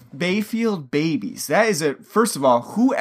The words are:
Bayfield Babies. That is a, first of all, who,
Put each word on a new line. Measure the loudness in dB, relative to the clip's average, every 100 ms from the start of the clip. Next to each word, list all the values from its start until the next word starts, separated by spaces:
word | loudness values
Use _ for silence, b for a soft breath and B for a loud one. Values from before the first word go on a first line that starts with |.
| -14 -6
Bayfield | -2 -2 -2 -2 -2 -2 -4
Babies. | -2 0 -2 -6 -10 -2
That | 0 2
is | 0
a, | -2 -4
first | -2 0 0 2
of | 2
all, | 2
who, | 0 0 2 2